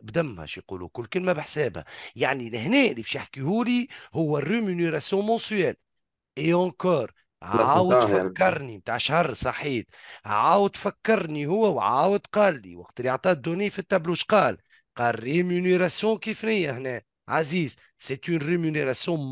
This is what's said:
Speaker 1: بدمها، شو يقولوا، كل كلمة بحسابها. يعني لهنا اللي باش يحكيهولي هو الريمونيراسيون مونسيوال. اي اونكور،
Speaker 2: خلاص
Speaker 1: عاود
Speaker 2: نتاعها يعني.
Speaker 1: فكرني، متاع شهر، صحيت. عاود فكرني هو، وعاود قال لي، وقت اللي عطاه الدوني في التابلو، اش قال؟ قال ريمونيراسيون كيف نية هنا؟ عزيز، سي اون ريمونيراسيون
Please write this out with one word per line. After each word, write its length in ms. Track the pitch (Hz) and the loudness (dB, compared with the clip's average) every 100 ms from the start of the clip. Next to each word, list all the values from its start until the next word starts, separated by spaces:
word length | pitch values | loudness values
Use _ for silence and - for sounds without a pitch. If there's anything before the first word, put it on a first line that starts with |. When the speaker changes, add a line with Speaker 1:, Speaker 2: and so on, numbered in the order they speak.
Speaker 1:
بدمها، 440 | 110 113 156 95 76 | -6 -4 -4 -6 -12
شو 140 | - | -14
يقولوا، 280 | - 92 87 | -12 -10 -10
كل 140 | - 117 | -10 -6
كلمة 260 | 180 185 | -4 -2
بحسابها. 520 | 147 151 - 131 85 - - - 110 | -4 -4 -4 -4 -4 -14 -16 -12 -4
يعني 340 | 131 135 117 | -2 -2 -4
لهنا 320 | 113 123 269 | -6 2 4
اللي 200 | 254 117 | 4 0
باش 120 | 110 | -6
يحكيهولي 720 | 139 - 135 135 214 240 247 240 - - | -8 -8 -6 -2 0 2 0 -2 -10 -8
هو 240 | - 160 147 | -2 0 0
الريمونيراسيون 880 | 143 233 208 175 170 156 - 190 | 0 0 0 0 0 0 -2 0
مونسيوال. 520 | 214 226 - 214 151 - _ _ _ _ _ - | 2 0 0 0 0 -2 _ _ _ _ _ -4
اي 140 | 156 | 2
اونكور، 600 | 175 180 - 185 160 110 _ _ _ | 2 2 0 0 0 0 _ _ _
Speaker 2:
خلاص 260 | - 104 117 | -4 2 4
Speaker 1:
عاود 260 | 156 185 | 4 6
Speaker 2:
نتاعها 220 | 127 110 98 | 4 6 2
يعني. 120 | 92 | 0
Speaker 1:
فكرني، 480 | - 185 165 135 104 | 2 0 0 -6 -12
متاع 220 | - 117 | -6 -4
شهر، 360 | - 156 160 | 0 2 0
صحيت. 540 | 110 127 - 147 123 - - - - | -2 -4 -4 -4 -4 -6 -14 -20 -16
عاود 520 | 107 104 135 190 202 - | -2 2 4 4 2 -2
فكرني 680 | 202 - - 220 165 151 143 | -6 -4 0 0 0 -4 -2
هو، 280 | 202 220 | 2 2
وعاود 520 | 107 98 127 170 202 - | 2 2 4 4 2 0
قال 360 | 208 202 147 | 2 4 2
لي، 140 | 92 87 | -8 -18
وقت 240 | 85 - | -16 -6
اللي 100 | 123 | -2
عطاه 220 | 131 185 | 0 0
الدوني 380 | 165 123 175 202 | 0 0 -2 -2
في 80 | - | -4
التابلو، 340 | 170 190 160 | -2 -2 0
اش 120 | 160 | -4
قال؟ 340 | - 214 139 95 _ _ _ - | 2 4 4 0 _ _ _ -2
قال 240 | 120 110 | 0 0
ريمونيراسيون 960 | 117 165 180 175 180 180 180 - 214 220 | 0 0 2 0 2 2 2 0 -2 -2
كيف 260 | 220 214 | -4 -6
نية 260 | 220 220 156 | -2 0 0
هنا؟ 320 | 123 131 120 - _ - | -4 -6 -8 -10 _ -4
عزيز، 480 | 135 156 180 143 - _ _ | -2 0 0 -2 -6 _ _
سي 220 | - 135 - | -10 -8 -2
اون 100 | 165 | -2
ريمونيراسيون 840 | 143 175 160 151 139 156 - 165 135 | 0 0 0 0 0 -2 -2 -2 -2